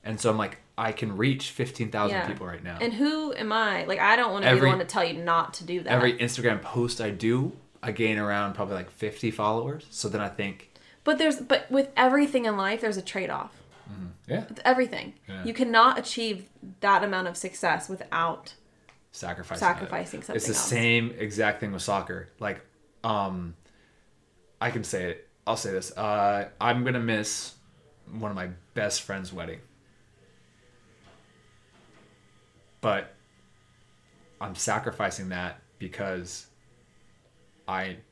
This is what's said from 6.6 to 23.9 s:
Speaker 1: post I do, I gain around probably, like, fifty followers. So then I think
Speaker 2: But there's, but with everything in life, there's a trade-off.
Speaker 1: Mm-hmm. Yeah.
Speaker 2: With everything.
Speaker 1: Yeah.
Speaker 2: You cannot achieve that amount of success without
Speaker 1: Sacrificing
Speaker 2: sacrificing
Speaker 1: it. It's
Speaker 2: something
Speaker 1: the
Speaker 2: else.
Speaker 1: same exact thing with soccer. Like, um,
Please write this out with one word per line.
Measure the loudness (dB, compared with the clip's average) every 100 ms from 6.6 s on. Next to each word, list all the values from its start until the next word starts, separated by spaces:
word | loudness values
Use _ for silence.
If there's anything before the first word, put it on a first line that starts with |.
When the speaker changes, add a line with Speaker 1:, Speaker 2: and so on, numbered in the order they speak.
Speaker 1:
post | -2 -2 -2 -2
I | -4
do, | 0 2 2 0 -6 -20 _
I | -6
gain | 0 2 2
around | 2 0 0
probably, | -2 -4 -4
like, | -8
fifty | -6 -8 -4 -4
followers. | 0 0 0 -2 -8 -12
So | -8 -4
then | -2
I | -4
think | -4 -6 -8 -20 -20 -20 -4
Speaker 2:
But | 0 2
there's, | 2 0
but | 0 0 2
with | 0 2 4
everything | 6 6 4 2 2
in | 0
life, | -2 0
there's | -2 -2
a |
trade-off. | -6 -6 -4 -6 -8 -14 -20 -20 -18
Speaker 1:
Mm-hmm. | -12 -12 -14 -6
Yeah. | -4 -4
Speaker 2:
With | 0 4
everything. | 4 2 -2 -10 -14 -14
Speaker 1:
Yeah. | -8
Speaker 2:
You | -6
cannot | 0 4 8 8 6
achieve | -4 -4 -4 -4 -10 _ -20 0
that | 4 6
amount | 4 0 -2
of | -6
success | -10 -2 0 0 -4
without | -10 -4 -2 -2 -4 -14 -20 _ _ -20 _ _
Speaker 1:
Sacrificing | -10 -8 -8 -8 0
Speaker 2:
sacrificing | 2 2 -4 -6 -6 -10
Speaker 1:
it. | -4
It's | -2 0
Speaker 2:
something |
Speaker 1:
the | 0
Speaker 2:
else. | 2
Speaker 1:
same | 4 6 4 2 -4
exact | -6 2 0 0
thing | -6
with | -4
soccer. | -2 -2 -2 -10 -12 _
Like, | -8 -8 -14 _ _ _
um, | -2 0 0 -4 -8 -12 _ _ _